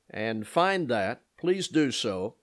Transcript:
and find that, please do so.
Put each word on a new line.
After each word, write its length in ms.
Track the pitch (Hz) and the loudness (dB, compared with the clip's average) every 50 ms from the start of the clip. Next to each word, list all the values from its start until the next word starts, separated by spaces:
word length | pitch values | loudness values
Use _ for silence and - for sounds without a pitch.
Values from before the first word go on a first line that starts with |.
| _ - | _ -14
and 360 | - - 107 113 113 110 107 | -8 -6 -4 -4 -4 -4 -6
find 420 | - - 170 175 190 196 190 170 123 | -2 2 2 4 4 2 0 0 0
that, 340 | 120 107 95 98 123 - _ _ _ | 0 0 0 -2 -4 -6 _ _ _
please 320 | - - 175 185 196 180 - | -4 0 0 0 0 0 0
do 220 | - 156 151 135 | 2 2 2 2
so. 460 | 117 - - 117 95 92 92 113 - _ | 0 -2 -2 -2 -2 -2 -4 -6 -6 _